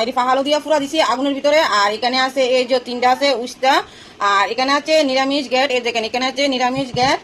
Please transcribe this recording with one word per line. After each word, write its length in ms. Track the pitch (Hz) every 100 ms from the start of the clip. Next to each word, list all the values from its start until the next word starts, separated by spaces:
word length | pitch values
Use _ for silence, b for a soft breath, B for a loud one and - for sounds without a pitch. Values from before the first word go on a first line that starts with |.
এটি 100 | 226 254
পাহালো 200 | 254 262 277
দিয়ে 120 | 302
পুরা 140 | 285 302
দিছি 160 | 277 311 220
আগুনের 220 | 254 285 269
ভিতরে। 220 | 285 302 285 202
আর 80 | 202 214
এখানে 200 | 240 262 262
আছে 160 | 269 247 254
এই 60 | 240
যে 80 | 254 247
তিনটা 200 | 240 247
আছে 140 | 254 277 233
উস্তা, 280 | 247 - 262 320 - B B B 202
আর 120 | 202 196
এখানে 200 | 233 262 285
আছে 160 | 302 311 285
নিরামিষ 340 | 262 269 285 247
গ্যাট, 160 | 254 269 247
এই 60 | 233
দেখেন 160 | 226 220
এখানে 160 | 247 254
আছে 120 | 254 285
নিরামিষ 340 | 254 247 262 254 233
গ্যাট 200 | 269 339